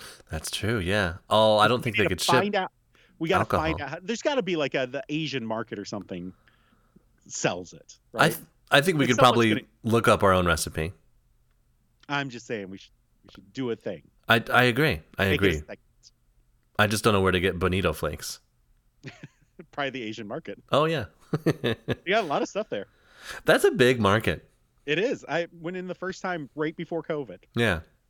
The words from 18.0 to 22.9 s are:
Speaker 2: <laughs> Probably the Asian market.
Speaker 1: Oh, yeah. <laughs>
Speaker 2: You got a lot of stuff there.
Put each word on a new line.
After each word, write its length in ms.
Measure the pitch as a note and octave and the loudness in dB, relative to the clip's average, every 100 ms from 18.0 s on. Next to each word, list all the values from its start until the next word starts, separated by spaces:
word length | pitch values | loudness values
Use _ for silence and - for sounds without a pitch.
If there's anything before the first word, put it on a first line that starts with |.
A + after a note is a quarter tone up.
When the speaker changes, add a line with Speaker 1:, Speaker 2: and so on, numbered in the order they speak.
| D#2 D#2+ - - _ _ _ _ _ _ | -4 -6 -10 -14 _ _ _ _ _ _
Speaker 2:
<laughs> 60 | C#3 - - _ _ - E3+ | -20 -20 -20 _ _ -20 -12
Probably 180 | - C#3 | -6 -6
the 120 | B2+ | -6
Asian 240 | G#2+ A2 G#2 | -8 -10 -10
market. 360 | C#3+ G#2 - - | -10 -12 -16 -4
Speaker 1:
Oh, 140 | C3+ D#3+ | -2 0
yeah. 200 | D#3 G2 _ _ | -2 -8 _ _
<laughs> 120 | D3+ E3 | -4 -2
Speaker 2:
You 480 | - A#2+ A2 - B2+ E3+ | -2 -4 -4 -6 -8 -2
got 160 | G#3+ | -2
a 20 | E3+ | 0
lot 160 | D#3+ | -2
of 60 | - | -4
stuff 200 | F#3+ G#3+ | -6 -6
there. 180 | G#2+ F#2+ | -8 -10